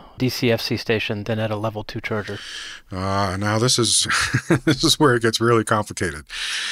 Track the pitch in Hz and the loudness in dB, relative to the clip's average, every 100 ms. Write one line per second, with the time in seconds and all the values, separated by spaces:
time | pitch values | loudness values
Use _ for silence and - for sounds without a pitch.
0 | - - 127 - 120 113 - 110 - 107 | -10 -2 -2 0 2 2 0 -4 0 0
1 | - 104 104 110 110 107 110 107 - 113 | 0 -4 -4 -2 -2 -2 -4 -6 -8 -8
2 | - 107 101 101 - - - - - 92 | -4 -4 -4 -10 -10 -12 -12 -14 -10 -4
3 | 95 98 98 95 104 110 127 - 107 - | -2 0 0 0 0 2 2 2 2 2
4 | - - - - - 160 165 147 160 - | 2 0 0 0 2 2 2 2 2 4
5 | 147 120 113 - 117 117 104 110 104 - | 4 4 2 2 4 4 4 0 0 -4
6 | 90 76 - - - - - | -4 -6 -10 -8 -6 -4 -6